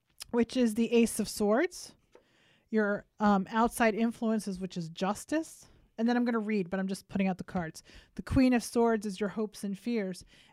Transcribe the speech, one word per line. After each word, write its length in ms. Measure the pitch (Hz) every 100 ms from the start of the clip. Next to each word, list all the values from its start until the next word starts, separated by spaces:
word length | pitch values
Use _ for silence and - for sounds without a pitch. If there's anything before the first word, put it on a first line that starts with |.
| _ - -
which 260 | 240 233 254
is 180 | 240
the 180 | 214 226
Ace 260 | 233 226 -
of 100 | 208
Swords. 640 | - 208 226 359 - - - _ - _ _ _ _ _
Your, 360 | 220 208 202 - -
um, 260 | 208 202 -
outside 440 | 226 233 - 226
influences, 680 | 208 233 - 226 220 202 180
which 160 | 185 180
is 140 | 160
justice. 760 | 165 190 208 - 302 320 - - - _ -
And 120 | 233
then 80 | 240
I'm 80 |
gonna 140 | 247 233
read, 320 | 208 214 175
but 80 | 190
I'm 80 | 190
just 220 | 196 -
putting 180 | 196 190
out 120 | 180
the 60 |
cards. 380 | - 185 160 - - - -
The 80 | -
Queen 300 | - 269 254
of 100 | 240
Swords 420 | - 240 233 226
is 140 | 214 185
your 120 | 202
hopes 340 | 214 214 -
and 120 | 202 190
fears. 480 | 240 233 190 180 - - _